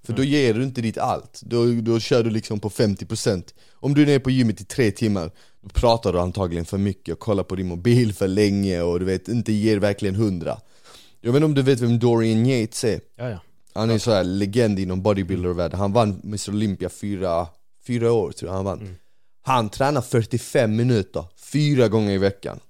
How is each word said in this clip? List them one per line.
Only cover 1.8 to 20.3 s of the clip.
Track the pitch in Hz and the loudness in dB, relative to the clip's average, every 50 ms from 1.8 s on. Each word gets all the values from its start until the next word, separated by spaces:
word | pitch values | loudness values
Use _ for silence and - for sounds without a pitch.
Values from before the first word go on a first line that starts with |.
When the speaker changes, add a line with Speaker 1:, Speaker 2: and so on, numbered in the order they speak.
| 110 113 117 113 | 0 0 0 0
Speaker 1:
kör | 107 - 139 123 113 | 0 2 2 2 2
du | 117 | 2
liksom | 107 110 - - 110 104 | 0 -2 -4 -4 -6 -6
på | - 107 | -6 -6
femtio | - - 123 107 98 - 95 | -2 0 0 0 0 -2 -4
procent. | - 113 - - 117 104 90 82 - - - - - - | -8 -6 -4 -2 -2 -2 -2 -4 -10 -20 -20 -20 -20 -16
Om | - - 135 143 | -6 -2 0 4
du | 143 147 | 4 4
är | |
nere | 143 143 135 | 4 4 2
på | - 131 | 2 2
gymmet | 131 131 123 110 101 - | 2 2 2 2 0 -2
i | 95 | -6
tre | - - - 123 104 | -8 -2 0 0 0
timmar, | 98 - 117 110 104 95 82 80 - - - - - - - | 2 0 0 0 0 0 -4 -6 -10 -14 -20 -20 -20 -20 -14
då | - | -4
pratar | - - - 120 117 117 - 101 85 | -2 2 4 4 4 4 2 0 0
du | 87 | 0
antagligen | 87 92 92 101 95 87 82 85 85 | 0 0 -2 -2 -4 -2 -2 -4 -4
för | - - 98 | -4 -2 -2
mycket | 98 101 92 - - - 82 | -2 -2 -2 -4 -8 -10 -10
och | - | -6
kollar | - 113 104 98 90 | -2 -2 0 0 -2
på | - 92 | -4 -4
din | 92 95 90 | -6 -6 -6
mobil | 85 87 90 120 120 123 123 110 95 | -6 -2 2 4 4 4 4 2 0
för | - 101 95 | -2 -2 0
länge | 95 104 107 101 101 101 98 98 92 85 | 2 2 2 2 2 2 0 0 0 0
och | 85 87 87 87 | 0 0 0 0
du | 92 | 0
vet, | 92 95 92 - - | 0 -2 -2 -2 -4
inte | 117 120 104 - 110 | -4 -4 -2 -2 0
ger | 104 104 110 110 101 | 0 2 2 2 2
verkligen | 98 104 101 - 104 98 95 | 2 0 -2 0 -2 -4 -2
hundra. | 104 117 104 92 85 80 73 - - - - - - - - - - - - - _ | 0 0 0 -2 -4 -4 -6 -8 -8 -10 -20 -20 -20 -20 -20 -20 -20 -20 -20 -18 _
Jag | - 117 123 | -4 0 2
vet | |
inte | 143 156 | 2 2
om | 156 147 | 2 2
du | 139 131 | 2 2
vet | 135 135 117 | 2 2 2
vem | 120 117 120 117 | 2 2 2 4
Dorian | 120 120 117 113 113 113 110 110 117 | 4 4 4 4 2 2 2 2 2
Yates | 127 135 120 107 113 - - - | 2 2 0 0 -2 -4 -2 -2
är? | 117 95 - - - - | -2 -2 -2 -6 -12 -16
Speaker 2:
Ja, | - 120 127 | -12 -10 -10
ja. | 107 85 - - - - - - - | -10 -12 -14 -20 -20 -20 -20 -12 -6
Speaker 1:
Han | 95 110 113 | -4 0 0
är | 113 104 | 0 0
så | - 120 110 | 2 2 2
här | 95 90 | 2 2
legend | 87 92 101 104 98 101 123 120 107 101 95 | 0 0 -2 -2 0 2 2 2 2 2 0
inom | 95 90 92 95 92 | -2 -2 -2 -2 0
bodybuilder-världen. | 107 104 98 95 85 95 90 90 90 87 85 87 82 - 90 | 0 2 0 0 -2 -2 -2 -2 -2 -2 -2 -4 -4 -2 -2
Han | 101 98 98 | -2 0 2
vann | 120 113 104 98 - - | 2 2 2 0 -4 -8
Mister | 98 104 101 - - 101 | -10 -10 -8 -8 -6 -4
Olympia | 104 110 104 95 - 90 87 | -2 -2 -2 -2 -4 -6 -8
fyra, | - - - 101 101 92 95 90 85 85 87 82 - - - - - - - | -8 -8 -8 -8 -6 -4 -2 -2 -2 -2 -2 -4 -10 -20 -20 -20 -20 -18 -8
fyra | - 120 120 117 117 117 | -6 -4 0 0 2 2
år | 113 95 73 - | 2 0 -2 -6
tror | - - 80 | -10 -10 -8
jag | 92 | -6
han | 95 95 | -4 -4
vann. | 98 90 - | -4 -6 -8
Speaker 2:
Mm. | 104 98 90 - - - - - - - - - - | -10 -14 -16 -18 -20 -20 -20 -20 -20 -20 -20 -10 -2
Speaker 1:
Han | 135 131 123 113 104 | 0 2 2 2 0
tränar | - - 135 135 151 135 | -2 -2 0 0 0 0
fyrtiofem | 120 - - 120 113 - | -2 0 0 0 0 0